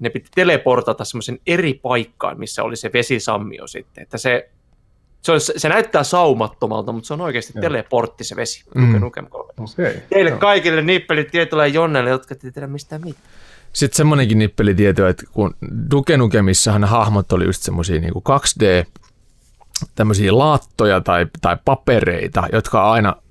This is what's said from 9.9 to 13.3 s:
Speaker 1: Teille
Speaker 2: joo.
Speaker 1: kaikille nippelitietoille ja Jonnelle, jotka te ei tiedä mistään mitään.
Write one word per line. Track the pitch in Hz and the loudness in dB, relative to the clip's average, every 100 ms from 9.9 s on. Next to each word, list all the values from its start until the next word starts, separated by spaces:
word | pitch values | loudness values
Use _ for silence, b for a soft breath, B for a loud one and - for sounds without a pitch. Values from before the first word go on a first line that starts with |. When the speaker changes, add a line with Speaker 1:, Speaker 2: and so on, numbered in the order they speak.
| - - | -4 -2
Speaker 1:
Teille | 196 170 | 2 2
Speaker 2:
joo. | 131 | 2
Speaker 1:
kaikille | 202 202 165 160 | 2 2 2 0
nippelitietoille | 156 185 - 156 147 170 165 156 147 | 2 0 0 -2 -2 -2 0 2 2
ja | |
Jonnelle, | 147 165 143 123 | 2 0 0 0
jotka | 131 - | -2 -4
te | 135 131 | -16 -16
ei | |
tiedä | 135 139 | -14 -12
mistään | 143 - 156 | -12 -12 -14
mitään. | 165 139 b | -14 -16 b